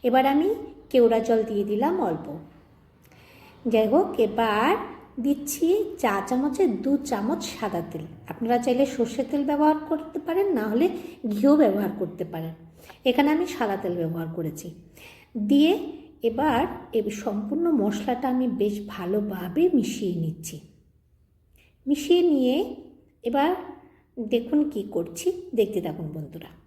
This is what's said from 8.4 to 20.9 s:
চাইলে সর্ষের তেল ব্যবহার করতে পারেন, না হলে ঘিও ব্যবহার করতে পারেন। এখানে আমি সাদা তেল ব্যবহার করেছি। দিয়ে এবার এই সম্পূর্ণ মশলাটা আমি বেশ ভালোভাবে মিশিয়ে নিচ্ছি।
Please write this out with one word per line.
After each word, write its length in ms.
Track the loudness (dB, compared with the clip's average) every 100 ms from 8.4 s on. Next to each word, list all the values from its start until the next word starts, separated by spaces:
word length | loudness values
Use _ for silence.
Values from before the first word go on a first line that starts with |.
| 0 2
চাইলে 280 | 2 2 2
সর্ষের 400 | 2 -2 -2 -2
তেল 120 | -2
ব্যবহার 320 | 0 4 4 2 -2
করতে 300 | -6 -4 -10
পারেন, 280 | -4 0 2
না 140 | 0 0
হলে 220 | 2 0 0 -12 -10 -6
ঘিও 260 | 2 6 6
ব্যবহার 340 | 6 4 -2 -2
করতে 240 | -6 -6 -8
পারেন। 280 | -8 -10 -12 -20 -20 -20 -4 0
এখানে 260 | 2 4
আমি 140 | 2 0
সাদা 300 | -2 -2 -2
তেল 180 | -4 -2
ব্যবহার 320 | -2 -4 -6 -6
করেছি। 320 | -6 -8 -14 -16 -20 -20 -20 -20 -12 -6
দিয়ে 600 | 2 6 6 4 -2 -12 -18 -4
এবার 440 | -2 0 2 2 0 -6 -4
এই 180 | -2 -2
সম্পূর্ণ 600 | -4 -4 -4 -4 0 2
মশলাটা 560 | 2 2 -2 -2 -2 0
আমি 180 | 0 0
বেশ 340 | 0 -2 -2 -8
ভালোভাবে 840 | -10 -4 -2 -2 -6 -4 2 4
মিশিয়ে 420 | 4 2 -2 -4 -2
নিচ্ছি। 440 | -4 -4 -12 -14 -18 _ _